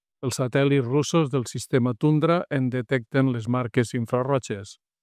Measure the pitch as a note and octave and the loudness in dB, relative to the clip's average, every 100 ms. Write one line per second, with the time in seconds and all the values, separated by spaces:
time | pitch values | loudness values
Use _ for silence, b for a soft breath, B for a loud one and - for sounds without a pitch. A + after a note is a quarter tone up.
0 | _ _ C3 - B2+ C#3 C#3 C#3 A#2 C#3+ | _ _ -6 -2 0 2 4 2 2 0
1 | C#3+ E3 D3 C#3 A2+ A#2+ - C3+ B2 A2+ | 2 0 0 -2 -4 -8 -2 0 0 0
2 | D3+ D3+ D#3+ E3+ - C#3+ B2+ B2+ A2+ C3 | 2 2 2 0 0 -2 0 -2 -2 -4
3 | A2+ C3+ C3+ A#2+ A2 B2+ A#2+ C3 A2+ B2+ | 0 0 0 0 -2 -2 0 0 0 -2
4 | A2+ B2 B2+ C3+ - G2+ G#2 - _ _ | -2 0 0 -2 -2 -8 -10 -20 _ _